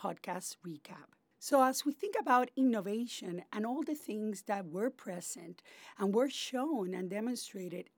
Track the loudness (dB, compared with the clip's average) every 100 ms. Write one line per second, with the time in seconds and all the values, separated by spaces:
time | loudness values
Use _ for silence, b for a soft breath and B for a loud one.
0 | -6 -6 -6 -6 -6 -10 -12 -12 -14 -18
1 | -20 _ _ _ 4 6 6 4 0 -2
2 | -2 0 6 6 6 4 4 4 0 -2
3 | -4 -6 -6 -8 -6 -4 -2 -2 -2 -4
4 | -4 -2 -2 -4 -2 -2 -2 -2 -2 -2
5 | -10 -8 -8 -10 -12 -16 B B B -2
6 | 4 4 4 0 -4 -2 0 0 -2 -2
7 | -2 -2 -2 -4 -6 -8 -8 -8 -10